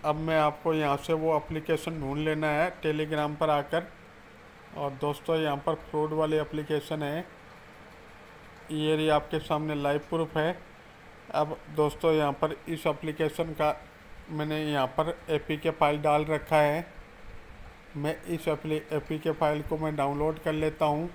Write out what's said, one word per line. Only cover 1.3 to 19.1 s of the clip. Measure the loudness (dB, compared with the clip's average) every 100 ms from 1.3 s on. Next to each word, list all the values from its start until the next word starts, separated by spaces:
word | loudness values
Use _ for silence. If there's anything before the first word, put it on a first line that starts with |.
| 2
application | 0 -6 0 0 0 -4
ढूंढ | -4 -2
लेना | 0 0 2
है | 2 0 0
Telegram | -2 0 0 0 -2 0
पर | 2
आकर। | 2 2 -2 -2 -14 -20 -20 -20 -20 -20 -20 -16 -6
और | -6
दोस्तों, | -2 -2 -2 0 2
यहाँ | 2 0
पर | -2 -4
fraud | -2 -2 0
वाली | 2 2 2
application | 0 -4 -2 -2 -2 -4
है, | -2 -4 -8 -16 -20 -20 -20 -20 -20 -20 -20 -20 -20 -20 -20 -20 -8
ये | -2 2 4
रही | 4
आपके | 4 2 -4
सामने | 0 -2 0
live | 0 0 0 0
proof | -2 0 0
है। | 0 -2 -12 -20 -20 -20 -20 -20 -4
अब | -2 0 -4 -6 0
दोस्तों, | 0 2 4
यहाँ | 4 4
पर | 2 -2 -2 -6
इस | -2 -2
application | -2 -6 -2 -2 0 -4
का | 0 0 0 -8 -20 -20 -18 -8
मैंने | -4 -2 -2
यहाँ | 0 0 2
पर | 0 -2 -4 -2
एपीके | -2 0 -2 -2
file | 2 2 4
डाल | 4 2
रखा | 2 -2 4 6
है। | 6 2 -4 -14 -18 -18 -14 -14 -16 -18 -18 -18 -12 -4
मैं | -4 -4
इस | -4 -2 -2
एप्ली-, | -2 -2 -4 -2
एपीके | -4 -2